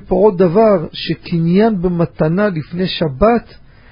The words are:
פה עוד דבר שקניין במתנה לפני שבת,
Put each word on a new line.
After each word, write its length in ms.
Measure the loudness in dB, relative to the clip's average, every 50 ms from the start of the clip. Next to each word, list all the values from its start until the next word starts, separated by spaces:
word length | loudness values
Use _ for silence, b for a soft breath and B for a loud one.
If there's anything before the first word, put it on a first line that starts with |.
| -4
פה 80 | -2 0
עוד 240 | 2 2 2 2 2
דבר 480 | 2 2 4 4 4 4 2 0 -2 -6
שקניין 880 | -12 -10 -8 -8 -8 -8 -6 -4 -4 -2 0 2 2 2 2 2 0 -2
במתנה 680 | -2 -2 -2 -2 -2 -2 -2 -2 -2 0 0 0 -2 -2
לפני 380 | -2 -4 -8 -8 -6 -6 -6
שבת, 680 | -4 -4 -4 -4 -4 -2 2 2 2 2 0 -2 -8 -20 -20 b b b b b b